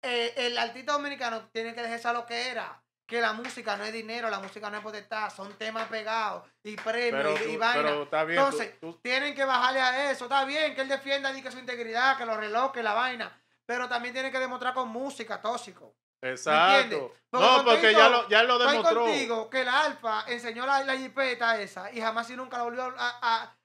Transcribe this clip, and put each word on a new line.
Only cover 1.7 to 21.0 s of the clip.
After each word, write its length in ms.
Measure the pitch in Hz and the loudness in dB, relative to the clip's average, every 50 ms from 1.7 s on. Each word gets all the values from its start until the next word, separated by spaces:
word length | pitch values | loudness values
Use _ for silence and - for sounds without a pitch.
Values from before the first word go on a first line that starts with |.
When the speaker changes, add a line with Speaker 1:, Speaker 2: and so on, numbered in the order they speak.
| 226 | -8
Speaker 1:
que 80 | 233 | -8
dejar 160 | 240 226 233 | -8 -6 -6
esa 160 | 233 233 240 240 | -4 -2 -2 -2
loquera, 720 | 240 233 233 233 233 247 254 247 226 185 170 156 - _ _ _ _ _ | -2 -4 -6 -6 -6 -6 -6 -6 -8 -8 -10 -12 -16 _ _ _ _ _
que 140 | - 226 233 | -6 -2 0
la 120 | 233 220 214 | 0 0 0
música 420 | 220 240 - - 254 220 220 202 | -2 -8 -10 -10 -8 -6 -6 -4
no 80 | 202 208 | -4 -6
es 80 | 214 220 | -8 -8
dinero, 360 | 226 220 214 226 240 226 220 | -8 -10 -8 -8 -6 -4 -4
la 100 | 208 196 | -4 -4
música 300 | 196 190 - 214 208 208 | -8 -10 -14 -12 -12 -10
no 80 | 208 | -10
es 60 | 214 202 | -10 -10
potestad, 500 | 220 208 208 202 _ 226 214 214 196 - | -10 -12 -12 -12 _ -8 -6 -6 -8 -8
son 180 | - 190 202 202 | -12 -14 -16 -12
temas 300 | - 220 220 220 226 226 | -10 -10 -8 -6 -6 -8
pegados 560 | 220 226 220 - 214 220 226 220 208 185 175 - _ _ _ _ | -6 -6 -8 -6 -4 -4 -2 -2 -4 -6 -8 -12 _ _ _ _
y 120 | 208 214 | -12 -12
premios 480 | 190 - 220 226 233 240 233 - 135 139 | -8 -4 -4 -2 0 0 0 0 0 0
Speaker 2:
Pero 80 | 151 | 2
Speaker 1:
y, 180 | 151 151 147 - | 0 0 -2 -2
y 20 | 214 | -2
Speaker 2:
tú, 60 | - | 0
Speaker 1:
vaina. 240 | - 233 - 147 147 | 2 2 2 2 2
Speaker 2:
pero 200 | 151 147 147 147 | 0 0 -2 -4
está 200 | - - 156 160 | -2 0 0 0
bien, 160 | 156 170 269 | 2 4 4
Speaker 1:
Entonces, 400 | 277 277 269 - 226 196 - _ | 4 4 2 -2 -6 -6 -10 _
Speaker 2:
tú, 140 | - 160 170 | -16 -16 -16
tú 60 | _ | _
Speaker 1:
tienen 320 | _ 247 254 269 285 294 277 | _ -2 -2 0 -2 -2 -2
que 120 | 269 269 | -2 0
bajarle 360 | 269 262 247 247 254 262 269 | 2 2 2 2 2 2 2
a 300 | 262 254 254 262 285 285 | 2 2 2 0 0 -2
eso. 140 | 262 - 247 | -2 -4 -4
Está 180 | 233 269 277 269 | 0 0 0 0
bien 300 | 269 285 302 311 294 262 | 0 0 -2 -2 -2 -2
que 60 | 254 | -4
él 80 | 269 262 | -4 -2
defienda, 420 | 269 269 269 269 277 277 277 269 | -4 -4 -2 -4 -4 -2 -2 -4
di 100 | 269 269 | -6 -6
que 100 | 262 254 | -10 -12
su 60 | 233 254 | -14 -12
integridad, 580 | 254 240 247 233 240 226 226 233 247 269 269 | -10 -10 -8 -8 -8 -4 -2 2 2 2 2
que 80 | 226 240 | 2 0
los 120 | 226 220 | -4 -4
relojes, 460 | 214 214 214 208 233 254 269 262 247 233 | -4 -4 -2 0 0 0 0 -2 -2 -2
la 100 | 214 208 | 0 0
vaina, 480 | 226 247 254 247 233 208 185 - _ _ _ _ _ _ | 0 0 -2 -2 -6 -10 -12 -12 _ _ _ _ _ _
pero 220 | - 233 247 247 247 | -6 -6 -4 -4 -4
también 240 | 247 240 233 247 247 | -4 -4 -4 -6 -6
tiene 180 | 262 262 269 | -6 -6 -4
que 80 | 262 262 | -4 -4
demostrar 340 | 262 247 254 247 247 254 254 | -4 -4 -6 -6 -6 -4 -4
con 160 | 262 254 233 | -4 -6 -6
música, 520 | 220 240 269 277 269 - 233 - 208 - | -6 -8 -8 -8 -8 -10 -10 -10 -10 -8
Tóxico. 540 | - 214 240 233 - - 185 - - 110 _ _ _ _ _ _ | -6 -6 -6 -6 -8 -12 -20 -20 -20 -20 _ _ _ _ _ _
Speaker 2:
Exacto. 500 | - 127 127 123 - 160 151 156 170 190 | -8 -8 -6 -4 0 2 4 6 8 8
Speaker 1:
¿Me 80 | 196 269 | 8 6
entiendes? 180 | 254 233 208 147 135 120 | 6 4 -2 -6 -6 -6
Porque 120 | - _ _ _ | -12 _ _ _
Speaker 2:
No, 80 | - 254 | 2 6
Speaker 1:
con 100 | 196 233 | 8 8
todo 240 | 254 254 269 240 226 | 8 8 8 8 6
Speaker 2:
porque 180 | 208 233 220 | 8 8 8
Speaker 1:
y 40 | 214 | 10
Speaker 2:
ya 140 | 220 220 - | 10 10 10
Speaker 1:
todo, 120 | 247 240 226 | 8 6 2
Speaker 2:
lo, 60 | 190 | 6
ya 140 | 208 214 233 | 6 6 6
lo 100 | 247 247 | 6 4
Speaker 1:
estoy 140 | 240 247 269 285 | 4 4 4 4
Speaker 2:
demostró. 260 | 226 214 220 220 226 233 | 4 4 4 4 4 2
Speaker 1:
contigo 440 | 226 220 285 269 233 233 226 220 220 | 2 2 0 0 -2 -2 -4 -4 -4
que 120 | - 262 | -4 -4
el 80 | 254 247 | -2 2
Alfa 560 | 254 285 311 294 262 - - 226 214 214 214 | 2 2 2 2 -2 -4 -4 -4 -4 -4 -4
enseñó 380 | 240 240 240 233 233 226 233 247 | -6 -8 -6 -6 -8 -8 -6 -2
la, 180 | 269 277 277 269 | 0 2 2 2
la 120 | 269 262 | 0 -2
jipeta 600 | 262 | -4